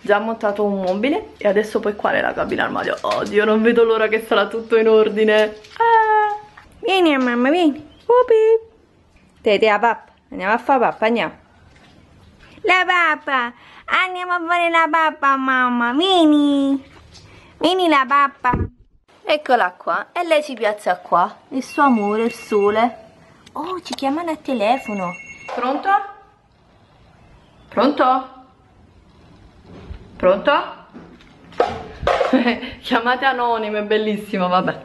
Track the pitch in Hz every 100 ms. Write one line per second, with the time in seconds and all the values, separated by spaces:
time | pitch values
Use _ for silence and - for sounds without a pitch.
0 | - 202 220 226 214 202 208 196 185 196
1 | 247 359 - - 208 196 214 208 202 208
2 | 190 - - - - - - - - -
3 | - 104 202 202 214 220 220 240 226 226
4 | 220 220 226 214 202 226 226 226 220 220
5 | 214 202 214 214 214 214 - - 466 453
6 | 440 427 415 415 415 - - - - 381
7 | 339 269 254 240 254 339 330 254 - -
8 | - 480 494 440 440 453 - _ _ _
9 | _ _ _ _ 233 202 214 202 226 220
10 | - _ _ 185 185 233 247 269 220 -
11 | 220 233 160 - _ _ - - - -
12 | _ - - _ - - 415 370 359 359
13 | 330 302 302 269 240 240 - - - 330
14 | 370 359 359 359 330 349 339 330 330 320
15 | 311 302 277 269 262 262 254 240 240 262
16 | 381 370 311 294 294 277 277 277 - -
17 | - - - - - - 311 370 359 285
18 | 254 277 277 - 247 240 - _ _ _
19 | _ _ - 202 202 247 180 - - 180
20 | - 349 349 311 294 240 214 208 - 180
21 | - 175 185 - _ 262 254 - 285 233
22 | 202 214 226 - - 208 202 214 240 -
23 | - - - _ - - 320 370 - 247
24 | 269 302 349 311 - 254 208 262 254 202
25 | 180 175 - - - - 247 285 392 403
26 | 403 - - _ _ _ _ _ _ _
27 | _ _ - - _ _ _ - 254 294
28 | 262 262 - - - _ _ _ _ _
29 | _ _ - - - _ - - - -
30 | - - 185 202 - 302 - - - -
31 | - - - - - - - - - -
32 | - - - 254 240 220 - - - 254
33 | 233 247 269 254 240 226 214 214 208 214
34 | 214 208 - 196 180 180 185 -